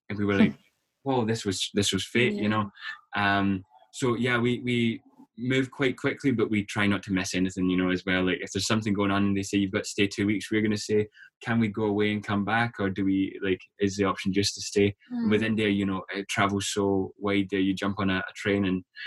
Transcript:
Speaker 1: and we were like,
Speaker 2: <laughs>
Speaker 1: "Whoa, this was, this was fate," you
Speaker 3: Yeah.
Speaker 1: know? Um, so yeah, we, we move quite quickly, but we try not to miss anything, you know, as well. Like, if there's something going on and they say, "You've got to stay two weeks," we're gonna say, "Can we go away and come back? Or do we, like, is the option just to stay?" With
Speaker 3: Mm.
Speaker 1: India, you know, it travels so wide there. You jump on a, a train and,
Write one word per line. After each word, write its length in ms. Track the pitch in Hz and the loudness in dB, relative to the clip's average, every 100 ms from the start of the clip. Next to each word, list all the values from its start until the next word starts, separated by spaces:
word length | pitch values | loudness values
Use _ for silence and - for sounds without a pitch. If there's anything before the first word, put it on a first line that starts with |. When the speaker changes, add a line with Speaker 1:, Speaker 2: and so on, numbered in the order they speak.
| - | -12
Speaker 1:
and 80 | 101 | -4
we 60 | 101 | 0
were 80 | 98 | 4
like, 180 | 101 - _ _ | 4 2 _ _
Speaker 2:
<laughs> 240 | _ _ | _ _
Speaker 1:
"Whoa, 220 | 135 131 | -2 0
this 220 | 110 113 104 | 0 -2 -2
was, 240 | 95 - | -4 -2
this 200 | 101 98 | 0 0
was 140 | 95 - | -2 -2
fate," 260 | 117 123 | 0 0
you 80 | 104 | 0
Speaker 3:
Yeah. 60 | 107 | 0
Speaker 1:
know? 220 | 107 104 - - - _ 101 | 0 -2 -8 -14 -14 _ -2
Um, 460 | 101 98 98 95 - - _ | 0 2 2 0 -4 -20 _
so 220 | - 127 117 | -2 -2 0
yeah, 220 | 123 120 | 2 2
we, 220 | 120 120 | 2 0
we 380 | 123 120 117 104 _ _ - - | -2 0 0 -2 _ _ -20 -8
move 340 | 123 131 131 | 0 0 0
quite 260 | - 135 123 | 0 -2 0
quickly, 320 | 139 135 139 | -4 0 0
but 200 | 113 104 | 2 2
we 140 | 107 | 0
try 220 | 101 110 101 | -2 0 2
not 160 | 101 | 0
to 100 | - | 0
miss 220 | 92 95 | -2 0
anything, 340 | 90 92 92 92 | 0 -2 0 0
you 80 | 92 | 2
know, 140 | 92 | 2
as 140 | 90 95 | 0 0
well. 180 | 92 | 0
Like, 140 | 92 87 | 2 -2
if 120 | - | -4
there's 140 | 98 - | -4 0
something 260 | 110 110 | 0 0
going 160 | 98 101 | 0 0
on 140 | 98 | 2
and 120 | 101 98 | 2 0
they 60 | |
say, 160 | 98 101 | 0 0
"You've 140 | 98 | 0
got 120 | 101 | -2
to 60 | - | -4
stay 160 | - 98 | 0 0
two 200 | - 101 | 2 0
weeks," 240 | 104 - | 0 0
we're 120 | 107 | 0
gonna 160 | 107 104 | 0 0
say, 300 | - 107 107 - - _ | 0 0 0 -8 -20 _
"Can 160 | - 117 | -2 0
we 80 | 110 | 0
go 160 | 104 | 0
away 280 | 107 101 104 | 0 2 0
and 120 | 104 | 0
come 180 | 101 101 | -2 -2
back? 300 | 101 113 120 - | 0 0 0 -2
Or 80 | 98 | -4
do 160 | 92 | 0
we, 340 | 98 95 95 - | 0 2 0 -2
like, 160 | 98 92 - - | -2 -2 -4 -2
is 160 | 101 98 | -2 2
the 80 | |
option 280 | 95 - 98 | 0 0 -2
just 220 | 95 101 | 0 0
to 80 | - | -2
stay?" 320 | - 104 101 - - 240 113 | -2 2 2 0 -8 -4 0
With 140 | 107 | 2
Speaker 3:
Mm. 40 | 110 | 2
Speaker 1:
India, 220 | 110 107 | 0 2
you 160 | 101 | 2
know, 180 | 98 95 - | 0 -2 -6
it 120 | 98 101 | -8 -6
travels 380 | - 98 101 101 | 0 0 0 -2
so 400 | 104 101 98 92 - | 0 2 2 -2 -4
wide 300 | 101 98 95 | -2 0 0
there. 100 | 98 | 0
You 140 | 95 | 0
jump 220 | 92 101 98 | 0 -2 -2
on 100 | 95 | 0
a, 100 | 92 | 0
a 120 | - | -4
train 300 | - 107 101 | -6 0 0
and, 180 | 95 92 - - | 2 -2 -4 -14